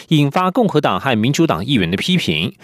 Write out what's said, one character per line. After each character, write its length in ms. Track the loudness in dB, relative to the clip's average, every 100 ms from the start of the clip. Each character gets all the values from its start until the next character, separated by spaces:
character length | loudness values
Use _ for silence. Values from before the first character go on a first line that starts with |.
| 0
引 200 | 2 2
发 220 | 0 0
共 160 | 0 0
和 120 | 2
党 200 | 0 -2
和 180 | 0 0
民 160 | 0
主 140 | 2 0
党 180 | 0 0
议 80 |
员 160 | 0 0
的 80 | -2
批 180 | 0 -2
评， 380 | 0 -2 -4 -8